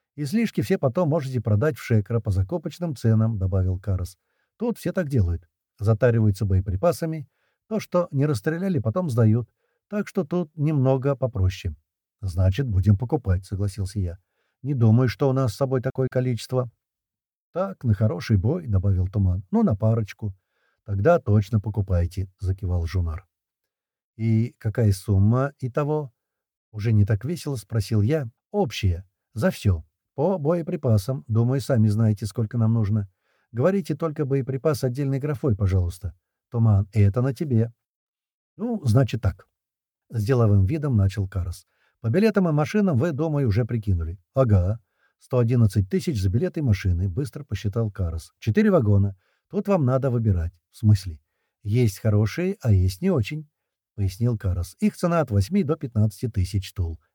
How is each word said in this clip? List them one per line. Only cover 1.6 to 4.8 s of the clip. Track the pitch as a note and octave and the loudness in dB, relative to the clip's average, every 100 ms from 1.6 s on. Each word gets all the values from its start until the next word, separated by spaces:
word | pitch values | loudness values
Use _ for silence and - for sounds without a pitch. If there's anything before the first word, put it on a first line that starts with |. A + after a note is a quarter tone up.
| D3 B2 | 2 -2
в | |
Шекра | - A2+ G2+ A#2 | 0 0 2 -4
по | A2 | -2
закупочным | F#2+ F#2+ E3+ E3 - F3 C#3 | -2 -2 -4 -6 -6 -6 -2
ценам", | A#2 A2 A2 A2+ | 2 2 2 0
добавил | F#2 F#2+ F#2 F#2 | -2 0 0 -2
Карас. | F#2 F#2 F2+ - _ _ _ _ | -4 -4 -6 -12 _ _ _ _
"Тут | A#3+ | -6
все | A3 | -4